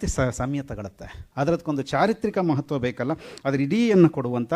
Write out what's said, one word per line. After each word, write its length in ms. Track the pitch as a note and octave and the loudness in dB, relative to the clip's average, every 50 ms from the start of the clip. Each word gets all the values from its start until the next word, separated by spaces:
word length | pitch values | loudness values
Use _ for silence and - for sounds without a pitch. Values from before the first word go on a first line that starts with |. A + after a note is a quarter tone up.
| - F#3 | -4 -4
ಸ-, 220 | - - C3 B2+ | -2 0 0 0
ಸಮಯ 300 | A#2+ - B2+ C3 C#3+ C#3+ | 0 -2 -4 -4 -4 -4
ತಗೊಳುತ್ತೆ, 680 | C3+ - A#2+ G2+ G#2 F#2+ - - E2+ D#2+ - - - - - C3 | -6 -6 -10 -10 -10 -12 -12 -14 -16 -16 -14 -16 -18 -12 -4 -2
ಅದರದಕ್ಕೊಂದು 440 | C#3+ D#3 E3+ E3+ - D#3 D3 C3+ | 0 0 0 0 0 -2 -2 -2
ಚಾರಿತ್ರಿಕ 560 | C3 - - C3+ E3+ G#3 A3+ - - G#3+ F3+ G3 | -2 -2 2 2 2 2 2 0 -2 -4 -2 0
ಮಹತ್ವ 420 | F#3 E3 D3 C3 - - D#3 C#3 | 2 2 2 0 0 -2 -4 -2
ಬೇಕಲ್ಲ, 320 | A#2 B2+ A#2+ - A#2+ C3 D#3+ - - - - - - | -2 -2 -2 -2 -4 -4 -4 -6 -8 -16 -14 -6 -4
ಅದ್ರ 160 | C#3 C#3 C#3 | -2 0 0
ಇಡೀಯನ್ನು 480 | C#3 C#3 E3+ A3 A#3+ A#3 G#3 F#3 E3+ D#3 | 0 0 2 2 2 4 6 8 8 6
ಕೊಡುವಂಥ 440 | - D3 B2+ B2 B2 A#2+ A#2+ A#2+ D#3+ | 6 2 -4 -2 -2 -2 -2 0 -2